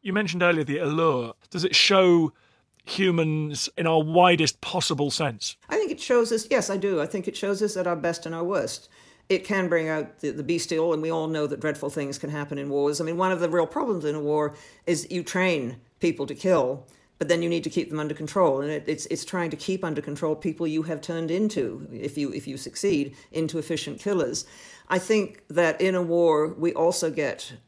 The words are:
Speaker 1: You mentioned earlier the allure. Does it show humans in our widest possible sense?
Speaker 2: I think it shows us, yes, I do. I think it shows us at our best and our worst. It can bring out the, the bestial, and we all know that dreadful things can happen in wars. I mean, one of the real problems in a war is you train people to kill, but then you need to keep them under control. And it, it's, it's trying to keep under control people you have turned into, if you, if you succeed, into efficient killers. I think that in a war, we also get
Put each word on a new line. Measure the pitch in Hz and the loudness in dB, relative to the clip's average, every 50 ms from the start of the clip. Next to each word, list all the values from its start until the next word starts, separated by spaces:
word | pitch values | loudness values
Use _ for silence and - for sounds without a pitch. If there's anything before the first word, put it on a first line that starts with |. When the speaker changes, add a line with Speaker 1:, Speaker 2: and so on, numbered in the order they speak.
Speaker 1:
You | _ 202 | _ 0
mentioned | 185 208 214 175 165 180 180 | 0 0 0 0 0 2 4
earlier | 175 170 160 147 | 4 4 2 0
the | 127 139 156 | 0 -2 -2
allure. | 175 147 151 160 165 160 139 127 117 117 - _ _ _ | 0 0 0 2 2 2 2 2 -2 -6 -10 _ _ _
Does | - 175 170 | -6 -2 -2
it | 185 - | 2 4
show | - - - 202 190 185 180 175 170 160 151 _ _ _ _ _ _ _ _ _ _ _ | 4 4 6 6 6 8 8 8 6 6 2 _ _ _ _ _ _ _ _ _ _ _
humans | - - - 190 185 175 165 160 156 156 156 151 151 147 - - - _ | -8 -2 0 2 2 4 2 2 2 0 -2 -2 -4 -4 -6 -6 -6 _
in | - 170 | -2 0
our | 165 165 160 156 | 2 4 4 2
widest | 156 160 180 180 180 175 175 160 139 - _ | 4 6 8 8 8 8 6 4 0 0 _
possible | - - - 180 - - 160 131 147 139 | -10 -4 -2 -2 -2 -2 0 0 -2 -2
sense? | - - 160 135 113 101 - - - _ _ - | 0 -2 -2 -2 -4 -4 -8 -8 -8 _ _ -4
Speaker 2:
I | - | -2
think | 427 415 311 | -2 0 -2
it | 302 - | -4 -6
shows | - - 254 240 233 220 226 | 0 2 4 4 4 4 0
us, | 226 220 - | -2 0 2
yes, | 277 240 185 - | 0 0 2 0
I | 196 | -2
do. | 190 190 202 190 156 | -2 0 0 0 0
I | 147 | -2
think | - - 196 180 208 | -2 -4 -4 -4 -6
it | - | -6
shows | - - 196 202 190 | -4 -2 -2 0 0
us | 214 202 202 | 0 -2 0
at | 185 180 | -2 -2
our | 180 175 | -2 -2
best | 160 147 170 170 170 - | 0 -2 -2 -4 -4 -6
and | 165 165 | -8 -6
our | 165 170 | -4 -2
worst. | 175 202 165 - - - - - _ _ - - - - _ _ _ | -2 0 -2 -2 -4 -6 -10 -14 _ _ -20 -20 -20 -20 _ _ _
It | 190 185 190 | 0 0 0
can | - 202 196 185 175 | 0 0 0 2 2
bring | 170 165 160 | 2 0 2
out | 156 160 156 143 - - _ | 0 -2 -2 -4 -6 -10 _
the, | - 147 | -6 -6
the | - 151 139 | -4 -4 -2
bestial, | 151 170 165 165 - 170 160 160 170 | -2 -2 -2 0 -2 0 0 2 2
and | 160 156 | 2 0
we | 156 160 | 0 -2
all | 165 165 160 160 | -2 -2 -2 -2
know | 160 156 147 | -2 -2 -2
that | 143 147 - | -2 -4 -4
dreadful | - 156 143 151 143 147 | -2 -4 -4 -2 -6 -6
things | - 160 143 139 139 | -4 -4 -6 -6 -6
can | - - 139 | -8 -8 -6
happen | 151 147 143 143 143 | -6 -6 -6 -6 -6
in | 139 139 143 | -6 -4 -2
wars. | 139 143 143 147 147 147 | 0 2 2 2 0 0
I | 165 | -2
mean, | 160 170 | -2 0
one | 175 185 185 | 0 2 2
of | 185 165 | 2 2
the | 175 165 | 0 2
real | 160 175 160 | 2 2 2
problems | 160 - 294 320 247 202 175 147 | 2 0 -2 -2 0 -2 -2 -2
in | 151 147 | -4 -4
a | 151 | -2
war | 147 147 151 151 151 147 151 - - - - _ _ | -2 0 2 2 0 -2 -4 -10 -20 -20 -20 _ _
is | - 175 147 147 - | 0 0 0 -2 -4
you | - 175 - | -6 -6 -6
train | - - 180 185 185 170 147 127 117 120 113 _ _ _ _ | -2 0 0 2 2 2 0 -2 -4 -8 -10 _ _ _ _
people | - 170 165 - 143 | 0 0 0 0 -6
to | 127 147 | -8 -6
kill, | - - 185 185 156 135 127 139 139 - - _ _ _ _ _ | -2 2 4 4 4 4 0 -2 -6 -10 -20 _ _ _ _ _
but | _ 160 147 | _ 0 0
then | 170 170 | 2 2
you | 170 | 2
need | 170 170 165 - | 0 -2 -2 -4
to | 156 | -2
keep | - 180 - - | -2 -2 -4 -2
them | 156 156 | -4 -4
under | 151 151 156 | -4 -4 -4
control. | - 156 143 - 202 180 156 135 135 | -6 -8 -4 2 4 4 4 4 2
And | 143 147 | -2 -4
it, | 151 151 - | -4 -4 -2
it's, | - 156 156 - | -4 -4 -4 -4
it's | - 165 160 - | -6 -6 -6 -6
trying | - - 185 170 160 | -6 -4 -4 -2 -4
to | 147 | -6
keep | 147 - - 185 185 185 | -6 -4 -4 -4 -2 -2
under | 165 151 147 | -4 -4 -4
control | 143 151 143 143 170 156 156 | -6 -6 -6 -4 -2 -2 -2
people | 156 - 175 156 - 170 | -2 -4 -6 -4 -2 -4
you | 156 156 160 151 | -2 -2 -2 -2
have | 165 160 147 | -4 -6 -8
turned | - - 165 165 165 156 | -6 -6 -6 -4 -2 -2
into, | 170 190 214 208 - 170 127 107 92 - 147 147 123 | 0 0 0 0 0 -2 -4 -4 -6 -10 -12 -14 -12
if | - - 143 - | -8 -8 -6 -4
you, | 151 143 139 - | -4 -4 -4 -4
if | 147 - | -8 -8
you | 143 131 | -8 -10
succeed, | 127 - - - - - 202 185 147 143 139 - - - _ | -10 -12 -12 -8 -2 0 2 2 2 0 -4 -8 -18 -20 _
into | - 160 160 156 - | -4 -4 -4 -2 -4
efficient | 165 147 - 165 147 - 147 143 - | -6 -4 -4 -4 -4 -4 -8 -10 -6
killers. | - 202 202 180 147 117 107 - - - - - - - - - - _ | -4 -2 0 0 0 -2 -4 -6 -8 -10 -18 -20 -20 -20 -20 -20 -6 _
I | 185 180 | -2 -2
think | 185 - 220 214 196 - - - _ | 2 2 2 2 2 -2 -8 -18 _
that | _ 151 170 170 160 156 - | _ 2 2 2 2 2 2
in | 185 190 185 | 0 2 2
a | 180 | 0
war, | 175 165 170 170 170 165 156 151 151 | 0 2 2 4 6 6 6 4 2
we | 160 - - 160 170 - | 0 -2 -2 -2 -2 2
also | - 160 170 175 - 170 160 | 2 2 2 2 2 -2 -2
get | 135 151 147 127 - - - - 123 - _ | -2 0 -2 -2 -2 -6 -10 -16 -16 -20 _